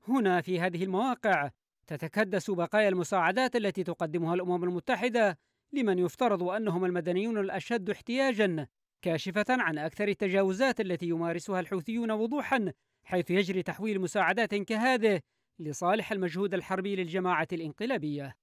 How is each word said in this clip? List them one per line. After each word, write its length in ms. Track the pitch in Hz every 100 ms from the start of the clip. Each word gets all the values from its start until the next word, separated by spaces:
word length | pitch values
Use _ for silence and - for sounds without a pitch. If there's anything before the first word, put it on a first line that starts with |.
| -
هنا 340 | 262 202 180
في 180 | 170 180
هذه 240 | 180 170
المواقع 680 | 190 185 262 240 220 175 143 - _ _ _
تتكدس 640 | 151 160 202 208 185 -
بقايا 380 | 185 170 214 214
المساعدات 680 | 185 165 190 170 190 254 240
التي 280 | 208 185
تقدمها 500 | 175 170 165 165 165
الأمم 300 | 180 180 180
المتحدة 760 | 175 180 - 226 240 233 214 165 _ _ _
لمن 260 | 285 226 180
يفترض 440 | 180 - 247 196
أنهم 420 | 175 202 214 175 185
المدنيون 520 | 175 170 180 220 220
الأشد 520 | 196 190 - 233 185
احتياجًا، 760 | 202 - 247 269 214 208 160 139 _ _ _
كاشفة 440 | 180 160 190 185 208
عن 280 | 254 185 151
أكثر 300 | 262 - 208
التجاوزات 760 | 196 202 190 196 190 262 233
التي 260 | 196 170 170
يمارسها 520 | 165 170 170 - 185
الحوثيون 520 | 175 190 165 233 233
وضوحًا، 600 | 214 226 294 - 262 196 - _ _
حيث 280 | - 180 170
يجري 320 | 180 185 190
تحويل 380 | 180 175 220 196
مساعدات 540 | 180 208 170 190 220 208
كهذه 640 | 196 220 247 254 220 190 - _ _ _
لصالح 520 | 156 143 175 214 -
المجهود 420 | 208 180 160 202
الحربي 420 | 185 - 190 190 196
للجماعة 520 | 175 180 180 170 160
الانقلابية. 840 | 175 160 143 226 247 151 143 139 -